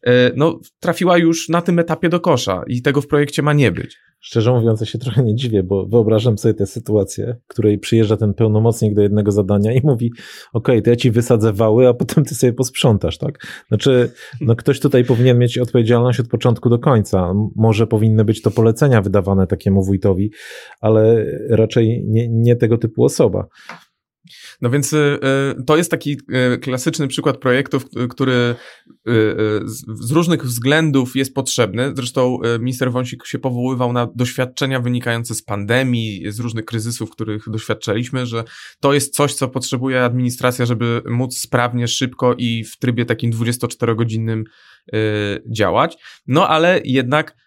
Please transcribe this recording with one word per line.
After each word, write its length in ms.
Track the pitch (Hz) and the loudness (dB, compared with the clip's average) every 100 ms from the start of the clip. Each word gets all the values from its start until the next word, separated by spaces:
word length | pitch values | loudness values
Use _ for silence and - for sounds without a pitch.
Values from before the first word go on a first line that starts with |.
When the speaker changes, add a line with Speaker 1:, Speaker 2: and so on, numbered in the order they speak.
| 123 | 4
Speaker 1:
e, 260 | 123 123 110 | 4 4 2
no, 240 | 156 170 - _ | 0 -2 -14 _
trafiła 380 | - 170 185 175 | -4 -2 2 4
już 300 | 165 165 - | 4 0 -2
na 140 | 170 | -2
tym 160 | 170 170 | 0 0
etapie 300 | 170 160 175 | 0 0 0
do 120 | 175 | 0
kosza 420 | 175 131 - 92 - | 0 0 0 -4 -4
i 160 | 123 | -2
tego 180 | 127 143 | 0 -2
w 60 | 143 | 0
projekcie 360 | 147 147 - | 0 0 -2
ma 100 | 147 | 0
nie 200 | 147 123 | 2 2
być. 240 | 85 - - _ _ | 0 -8 -16 _ _
Speaker 2:
Szczerze 320 | - 117 110 | -6 0 2
mówiąc, 280 | 123 113 110 | 2 2 0
ja 60 | 113 | -4
się 120 | 110 | -6
trochę 240 | 120 107 | -4 0
nie 100 | 123 | 0
dziwię, 280 | 107 131 107 | 0 0 0
bo 240 | 92 98 95 | 0 -2 2
wyobrażam 520 | 117 107 110 120 104 | 2 4 2 2 0
sobie 160 | 117 | 0
tę 120 | 107 98 | 0 -2
sytuację, 720 | - 117 107 95 - 107 120 | -6 -2 0 0 -4 -8 -8
w 40 | _ | _
której 300 | - 110 104 | 0 0 0
przyjeżdża 380 | - 113 107 107 | 0 2 2 2
ten 180 | 107 | 0
pełnomocnik 600 | 98 110 107 113 113 107 | 0 2 2 2 2 0
do 80 | 101 | 2
jednego 300 | 101 104 104 | 2 2 2
zadania 400 | 101 98 101 104 | 0 2 2 2
i 80 | 127 | 2
mówi: 280 | 143 123 117 117 - - - | 0 0 -2 -6 -20 -20 -8
„Okej, 300 | 120 117 120 | -4 2 2
to 80 | 113 | 4
ja 60 | 120 | 2
ci 140 | 131 | 2
wysadzę 420 | 113 120 117 110 | 2 2 2 2
wały, 360 | 98 110 110 127 | 2 2 6 4
a 60 | |
potem 300 | 120 127 - | 4 0 0
ty 100 | 147 | -2
sobie 180 | 131 127 | 0 0
posprzątasz”, 680 | 120 131 - 139 104 - - | 0 -4 0 2 2 0 -4
tak? 460 | 139 - - - _ | -8 -8 -18 -20 _
Znaczy, 420 | 101 - 127 120 - - 120 | 0 2 4 2 -4 -18 -6
no, 160 | 120 117 | 0 0
ktoś 240 | - 135 | 0 0
tutaj 240 | 139 123 | 2 2
powinien 340 | 120 120 127 120 | 2 4 4 4
mieć 200 | 120 123 | 2 0
odpowiedzialność 600 | 123 127 113 120 123 120 | 0 2 4 4 2 0
od 80 | 120 | -2
początku 400 | 117 - 117 123 | 0 0 2 2
do 100 | 120 | 2
końca. 520 | 143 120 98 98 90 | 4 2 2 0 0
M-, 180 | 98 104 - | 0 -2 2
może 300 | 110 104 113 | 2 4 2
powinny 380 | 110 110 107 | 2 2 4
być 180 | 107 110 | 2 2
to 80 | 120 | 0
polecenia 520 | 104 113 113 147 120 | 2 2 4 4 4
wydawane 440 | 98 101 92 98 92 | 2 0 2 2 2
takiemu 380 | 95 - 98 | 0 2 2
wójtowi, 460 | 95 98 101 92 104 - - - - - | 2 0 2 0 -2 -6 -20 -20 -20 -4
ale 460 | 107 110 110 113 - - - | 2 4 4 4 0 -6 0
raczej 540 | 110 110 - 113 117 98 | 2 2 2 2 0 0
nie, 220 | 110 117 | 0 0
nie 280 | 117 117 120 | 2 2 4
tego 220 | 117 113 | 2 0
typu 260 | 113 - | -2 0
osoba. 420 | 127 - 127 92 101 _ - - _ _ _ _ _ - - - | 0 2 0 0 -6 _ -20 -20 _ _ _ _ _ -20 -20 -6
Speaker 1:
No 100 | 120 | -2
więc, 220 | 139 143 | -2 0
y, 40 | 156 147 143 135 135 139 - | 0 2 0 0 0 -2 -4
y, 40 | |
to 120 | 123 156 | 0 2
jest 140 | 170 | 2
taki, 260 | 147 147 143 - 127 127 | -2 -4 -6 -4 0 0
y, 40 | 123 | 0
klasyczny 500 | 135 127 170 147 143 | -4 -4 -4 -2 -4
przykład 300 | - 147 131 | -2 -2 -2
projektu, 420 | 131 123 135 139 | 0 0 0 -4
w-, 280 | - 104 123 | -6 -6 -6
który, 240 | - 131 | -2 0
y, 800 | 127 120 120 - - _ - - | 2 0 -2 -10 -20 _ -14 -2
y, 240 | 117 107 - 107 107 | 2 2 0 -2 -2
z, 200 | - 110 - 110 113 | -6 -12 -12 -10 -2
z 20 | |
różnych 340 | 156 170 165 | 0 2 0
względów 720 | 139 120 123 151 160 135 123 135 | -2 -4 0 2 2 0 0 -2
jest 180 | 131 | -4
potrzebny. 580 | - 131 - 110 101 135 131 | -4 -6 -2 -2 0 -4 -4
Zresztą, 420 | 123 - 127 127 117 117 | -6 -2 -2 0 -2 -2
y, 20 | |
minister 340 | 123 127 127 | -4 -4 -2
Wąsik 340 | 123 123 123 - | -2 -6 -10 -10
się 120 | 135 | -6
powoływał 540 | 135 123 123 127 123 | -6 -4 -4 -2 -2
na 160 | 123 117 | -2 -4
doświadczenia 640 | 120 123 - 127 - 135 131 | -2 -4 -2 -6 -4 -4 -2
wynikające 540 | 123 123 120 117 117 | -2 -4 -2 -4 -4
z 80 | 110 | -8
pandemii, 920 | - 101 101 120 131 120 113 98 82 | -6 -8 -2 0 0 0 -2 -6 -8
z 80 | 104 | -6
różnych 240 | 123 113 | -6 -6
kryzysów, 460 | 110 117 110 120 110 | -6 -6 -6 -8 -10
których 340 | - 110 107 110 | -8 -8 -8 -8
doświadczaliśmy, 760 | 110 - 107 - 107 123 131 123 | -10 -6 -6 -4 -4 -4 -6 -6
że 180 | 117 113 - - _ | -6 -10 -16 -20 _
to 120 | 139 | 0
jest 220 | 143 143 | 2 0
coś, 200 | - 147 | -2 -2
co 140 | - 131 | -2 -6
potrzebuje 560 | 127 127 131 131 131 | -6 -6 -4 -2 0
administracja, 600 | 123 123 123 123 127 123 120 | 0 0 -2 0 -4 -2 -2
żeby 360 | 117 117 117 - | -2 -2 -4 -4
móc 300 | 120 127 - | -4 -4 -6
sprawnie, 500 | - 120 120 120 120 | -4 -2 0 -2 -4
szybko 460 | - 127 - 123 123 | -2 -4 -2 -2 0
i 260 | 117 117 | -2 -4
w 140 | 107 - | -6 -6
trybie 260 | 127 120 | -4 -2
takim 260 | 120 113 117 | -2 -2 -2
dwudziestoczterogodzinnym, 1120 | 113 117 123 120 - 117 113 117 110 113 113 110 _ _ _ _ | -2 -2 -4 -6 -4 -4 -2 -2 -4 -4 -6 -8 _ _ _ _
y, 20 | 110 110 107 104 101 120 107 | -4 -2 -2 -4 -6 -8 -2
działać. 400 | 98 98 160 - - - - | 0 0 -2 -4 -20 -20 -2
No 220 | 135 190 | 0 2
ale 320 | 156 170 185 | 2 2 0
jednak 520 | - 123 120 147 151 _ | 0 -2 0 -2 -2 _